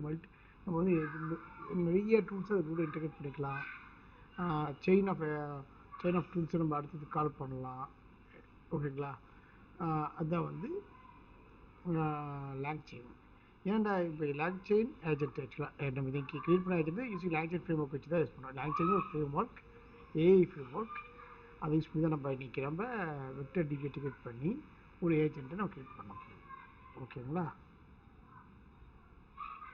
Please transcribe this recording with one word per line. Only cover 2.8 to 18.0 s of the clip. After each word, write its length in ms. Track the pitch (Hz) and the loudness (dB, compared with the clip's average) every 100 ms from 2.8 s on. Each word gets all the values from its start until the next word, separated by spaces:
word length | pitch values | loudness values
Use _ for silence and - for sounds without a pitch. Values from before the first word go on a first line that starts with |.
| 156 | 0
இன்டகிரேட் 300 | 156 156 - | -2 -4 -4
பண்ணிக்கலாம். 440 | 143 143 139 139 - - - - - - - - | -8 -4 -4 -4 -8 -12 -16 -20 -20 -20 -14 -4
ஆ, 40 | 175 151 151 139 - | 0 0 0 0 6
chain 180 | 190 196 | 6 6
of, 80 | 156 156 151 147 143 139 - - - | 0 -2 -2 -4 -8 -12 -18 -18 -2
chain 140 | 180 180 | 2 2
of 40 | - | 2
tools-ஐ 280 | 175 160 170 | -2 0 2
நம்ம 120 | 156 147 | 2 0
அடுத்தது 280 | 147 156 147 151 | -2 -10 -4 0
கால் 140 | 151 143 | 0 -2
பண்ணலாம். 440 | 131 131 131 127 139 - - - - - - - - 156 | -6 -6 -6 -8 -10 -12 -20 -20 -20 -20 -20 -20 -6 -4
ஓகேங்களா? 340 | 143 135 143 131 - - - - - - | -2 -2 -6 -8 -16 -20 -20 -20 -20 -4
ஆ, 40 | 165 156 151 - | 0 0 0 -2
அதான் 260 | 156 170 151 | 0 0 0
வந்து, 200 | 147 233 392 - - - - - - - - - - 175 | -4 -6 -6 -8 -18 -20 -20 -20 -20 -20 -20 -20 -8 0
ஆ, 160 | 160 156 147 147 143 139 135 143 | 2 2 0 -4 -6 -6 -4 -4
லாங் 180 | 151 - | -6 -8
செயின். 240 | 123 123 - - - - - 180 | -16 -16 -20 -20 -20 -20 -6 2
ஏன்டா 220 | 220 208 190 170 | 2 4 2 2
இப்ப 180 | 156 147 143 | 0 -2 0
லாங் 200 | 170 185 190 | -2 -2 4
செயின் 240 | 208 240 - 165 | 4 4 0 0
ஏஜென்ட் 280 | 143 143 - | 2 2 -2
actually-ஆ, 420 | 131 - 139 - 139 | -6 -6 -6 -2 -2
நம்ம 160 | 131 131 | 0 0
இன்னைக்கு 260 | 139 135 147 | -2 -4 -4
கிரியேட் 180 | 165 180 | 4 4
பண்ண 120 | 180 175 | 4 2
ஏஜென்ட் 200 | 156 185 254 | 2 0 -4
using 180 | 185 180 | -4 0
லாங் 160 | 156 165 | 0 0
செயின் 120 | 170 | -2
ஃப்ரேம்வொர்க் 300 | 170 156 139 | 0 0 0
வச்சு 160 | 139 | -4